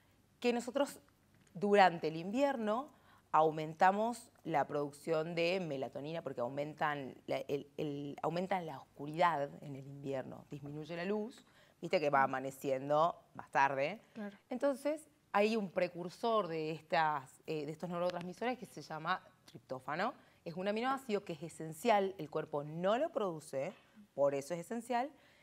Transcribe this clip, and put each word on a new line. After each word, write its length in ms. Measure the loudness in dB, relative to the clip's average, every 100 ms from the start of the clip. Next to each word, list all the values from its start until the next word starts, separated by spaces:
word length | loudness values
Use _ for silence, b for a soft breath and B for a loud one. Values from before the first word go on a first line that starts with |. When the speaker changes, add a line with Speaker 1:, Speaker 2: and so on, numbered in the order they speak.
| b b _ _
Speaker 1:
que 120 | 0
nosotros 480 | 0 0 0 0 -4 -20 _ _ _ _
durante 540 | -2 6 10 8 6 -2
el 80 | -2
invierno 720 | -2 2 2 2 0 0 -4 b b b _
aumentamos 960 | 4 6 4 -4 4 6 6 0 -4 -12 _
la 220 | -2 0 2
producción 680 | 0 -2 -6 -2 -2 0
de 260 | 0 0 0
melatonina 640 | -2 -4 -6 -6 -8 -6
porque 180 | -6 -4
aumentan 720 | -4 -4 -6 -2 -2 -2 -6 -10 -6
la, 120 | -4 -2
el, 200 | -6 -6 -6
el, 400 | -6 -4 -8 -6
aumentan 420 | -4 -2 -2 -4 -4
la 120 | -10
oscuridad 720 | -14 -12 -6 2 2 2 -2 -8
en 140 | -12 -12
el 100 | -12
invierno, 580 | -10 -6 -6 -6 -12 -14
disminuye 460 | -12 -10 -10 -8 -6
la 80 |
luz, 400 | -2 -2 -4 -12 -20 b b _
viste 200 | 0 2
que 100 | 4
va 120 | 6
amaneciendo 1000 | 4 2 -4 -4 -2 -2 2 4 4 0 -12
más 160 | -18 -2
tarde. 500 | 2 4 2 -2 -4 -12
Speaker 2:
Claro. 220 | -12 -12 -12 -10
Speaker 1:
Entonces, 580 | -2 0 0 -2 -4 -8 _ _
hay 240 | 4 4 2
un 140 | 0
precursor 760 | 0 -2 -2 -8 -2 2 2 2
de, 220 | -2 -4
estas, 720 | -6 -2 2 2 0 -6 -12 -6
eh, 200 | -4 -4
de 60 |
estos 180 | -6 -6
neurotransmisores 680 | -2 -2 -2 -6 -4 -4 -4
que 80 | -8
se 140 | -14
llama 400 | -12 -6 -4 -4 -6 _
triptófano. 720 | -20 -20 -12 -10 -6 -2 -2 -4 B B
Es 100 | -12
un 140 | -4 -2
aminoácido 560 | -2 0 -2 -2 -4
que 100 | -4
es 80 | -8
esencial, 720 | -10 -10 -12 0 4 4 2 -4
el 120 | -6
cuerpo 340 | -4 -4 -6
no 320 | -6 -2 2 2
lo 140 | 0
produce, 600 | -2 -4 -4 -8 -6 -6 -8 B B -10
por 200 | 2 4
eso 200 | 4 0
es 60 | -6
esencial, 500 | -4 -6 -2 0 -2 b b b